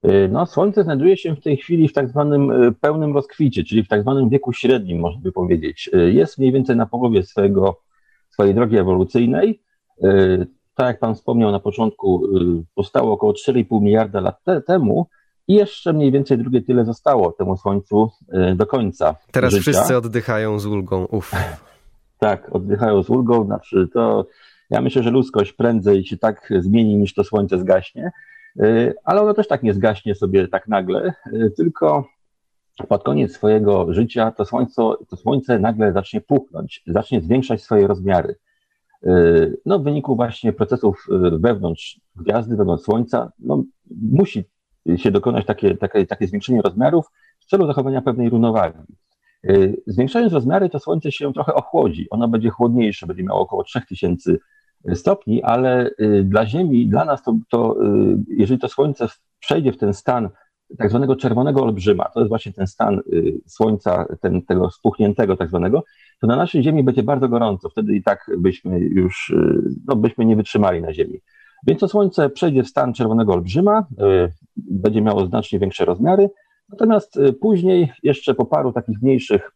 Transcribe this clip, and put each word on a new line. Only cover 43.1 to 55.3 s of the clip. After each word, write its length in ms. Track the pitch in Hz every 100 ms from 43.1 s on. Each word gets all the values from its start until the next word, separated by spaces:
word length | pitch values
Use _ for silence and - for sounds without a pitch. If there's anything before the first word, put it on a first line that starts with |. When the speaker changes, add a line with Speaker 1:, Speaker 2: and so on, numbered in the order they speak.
| 120 117 _
Speaker 1:
no, 240 | 123 143 - _ _ -
musi 420 | 110 135 196 214 - _ _ _ - 87
się 160 | -
dokonać 340 | 202 135 120 -
takie, 320 | 104 101 -
takie, 280 | 101 107 95
takie 220 | - 95
zwiększenie 340 | 101 - 120
rozmiarów 440 | 98 90 135 165 151 _ _ _
w 60 | _
celu 220 | 196 165
zachowania 340 | 135 131 135
pewnej 280 | 131 120 120
równowagi. 500 | 117 117 110 85 80 76 - _ _ _ _ -
Y, 320 | 98 95 - -
zwiększając 460 | 92 131 233 233
rozmiary, 360 | 165 120 190 185
to 100 | 151
Słońce 320 | - 170 156
się 220 | - 143
trochę 200 | 135 147
ochłodzi. 540 | 143 - - 135 76 -
Ono 180 | 110 117
będzie 220 | 117 113
chłodniejsze, 580 | - 120 120 110 101 -
będzie 160 | 92
miało 160 | 92 98
około 240 | 95 98
trzech 220 | - - -
tysięcy 540 | 90 90 87 - 87 _ _ _ _ -
stopni, 500 | 87 - 196 -